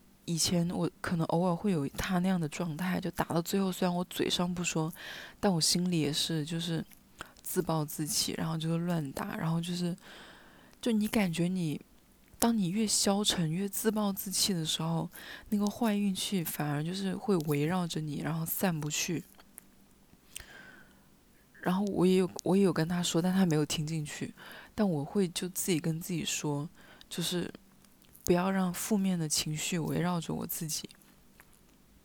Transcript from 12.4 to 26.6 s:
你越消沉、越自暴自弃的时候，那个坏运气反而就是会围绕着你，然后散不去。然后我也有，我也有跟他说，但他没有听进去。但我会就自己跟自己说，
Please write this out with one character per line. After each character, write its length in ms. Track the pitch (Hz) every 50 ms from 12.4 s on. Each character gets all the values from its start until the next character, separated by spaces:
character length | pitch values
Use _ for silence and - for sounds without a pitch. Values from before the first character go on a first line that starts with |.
| 226 233 233
你 120 | 214 185 160
越 180 | 196 220 220
消 380 | 202 - - - 202 196 202 208
沉、 260 | - - 185 165 156
越 160 | 160 185 202
自 240 | 196 - - - 220
暴 220 | 208 214 208 196
自 180 | 196 - - 196
弃 220 | 185 - - 208
的 120 | 185 165 156
时 180 | 156 - -
候， 280 | 160 165 165 160 165 - - - - - - - - -
那 100 | 214 202
个 80 | 202
坏 280 | 202 196 - 240 214 202
运 200 | 202 208 196 185
气 300 | - - - 202 180 156
反 240 | - - - 147 147
而 160 | 143 147 156
就 80 | 170
是 240 | 185 196 196 190 180
会 180 | 202 - 214 196 165
围 260 | - 160 147 143 147
绕 220 | 165 185 180 175
着 140 | 165 - 156
你， 200 | 156 151 143 -
然 180 | - 147 160 160
后 60 | 165
散 340 | - - - 202 185 165 151
不 120 | 151 147
去。 340 | - - - - 165 135 - - - - - - - - - - - - - - - - _ _ - - _ - - - - - - - - - - - - - - - - - - - _ _ - - _ _ - -
然 120 | - 180 185
后 80 | 196 208
我 180 | 196 - - 180
也 120 | 185 185
有， 140 | 185 180 170 - -
我 120 | - - 185
也 80 | 202
有 80 | 196 175
跟 160 | - 160 160
他 160 | 175 175 175
说， 200 | 170 - - 165
但 100 | 175 185
他 140 | 185 190 190
没 100 | 170 151
有 80 | 151 147
听 220 | - - 165 147
进 180 | 151 165 156 147
去。 300 | 147 - - - - - - - - - - - - -
但 120 | 226 208
我 160 | 190 160 143
会 240 | 139 - - 208 190 165
就 200 | - - 185 180
自 240 | - - - 202
己 80 | 170 147
跟 180 | - 165 160 165
自 140 | - -
己 100 | 175 156
说， 460 | - - - - - 151 143 143